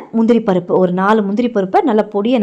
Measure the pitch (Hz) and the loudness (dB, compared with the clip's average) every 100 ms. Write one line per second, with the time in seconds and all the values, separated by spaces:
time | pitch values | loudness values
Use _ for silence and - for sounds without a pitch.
0 | - 226 226 226 220 180 175 175 180 180 | -2 0 2 2 2 -2 0 0 2 2
1 | 196 220 196 208 247 220 190 381 330 214 | 0 0 0 -2 -2 -2 0 0 2 0
2 | 208 208 220 254 | -2 -4 -2 0